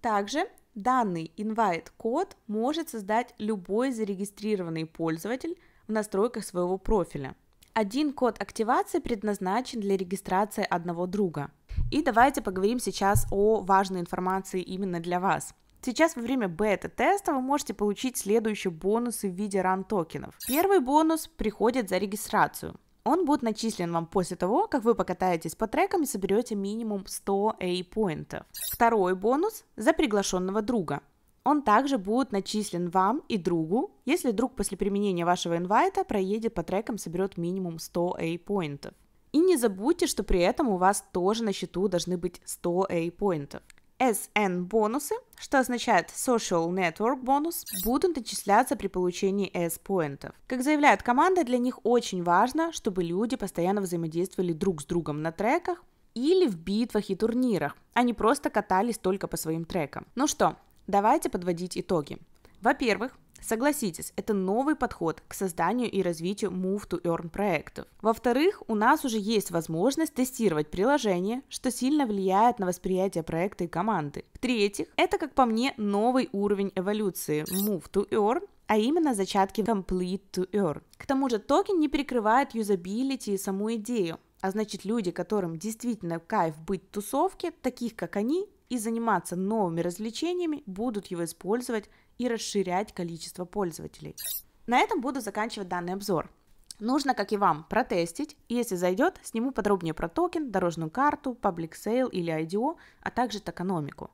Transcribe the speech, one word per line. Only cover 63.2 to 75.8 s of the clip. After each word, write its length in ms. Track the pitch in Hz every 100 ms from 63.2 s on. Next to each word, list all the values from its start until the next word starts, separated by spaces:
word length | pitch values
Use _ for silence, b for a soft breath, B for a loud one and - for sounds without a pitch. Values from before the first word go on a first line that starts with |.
| _ -
согласитесь, 720 | - 226 285 294 214 160 - -
это 160 | 196
новый 440 | 208 185 214 269 302
подход 460 | 254 - 165 - -
к 60 |
созданию 560 | - 190 170 170 247 233
и 100 | 196
развитию 500 | 175 165 175 202 202
Move 380 | 185 185 202 -
to 140 | 175
Earn 260 | 170 165 165
проектов. 580 | - 202 156 - - - _
Во-вторых, 640 | 214 226 247 240 339 - -
у 80 |
нас 300 | 214 220 302
уже 140 | 269 220
есть 320 | 202 220 -
возможность 640 | 170 160 160 220 277 320
тестировать 560 | - 254 - 214 151 151
приложение, 720 | 175 220 285 226 175 185 247 -
что 200 | - 262
сильно 360 | - 254 302 262
влияет 520 | 202 190 190 233 233
на 80 | 185
восприятие 560 | 180 - 185 196 175
проекта 420 | 160 165 190 -
и 40 | 175
команды. 560 | 165 208 196 147 - -
В-третьих, 560 | - 240 240 202 - 320 -
это, 220 | 339 403
как 160 | 302
по 100 | -
мне, 300 | 247 220 262
новый 540 | -